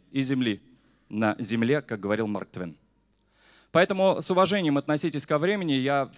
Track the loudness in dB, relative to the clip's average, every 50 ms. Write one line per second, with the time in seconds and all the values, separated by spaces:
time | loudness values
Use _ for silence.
0 | _ _ -4 -4 -2 0 0 0 0 -2 -2 -4 -8 _ -20 _ _ _ _ _
1 | _ -8 -4 -2 0 0 0 -2 -4 -2 0 0 2 2 0 0 -2 -6 -8 -6
2 | -2 -2 -2 -2 -2 -4 -4 -6 -8 -10 -10 -10 -10 -10 -12 -16 _ _ _ _
3 | _ _ _ _ _ _ _ _ _ -20 -20 -20 _ _ 2 4 4 4 2 2
4 | 2 2 2 2 0 2 2 4 4 4 2 0 0 2 0 0 0 0 -2 -2
5 | -2 -2 -2 -4 -2 -2 -2 0 0 0 -2 -2 -2 -2 -2 0 0 0 0 0
6 | -2 -4 -8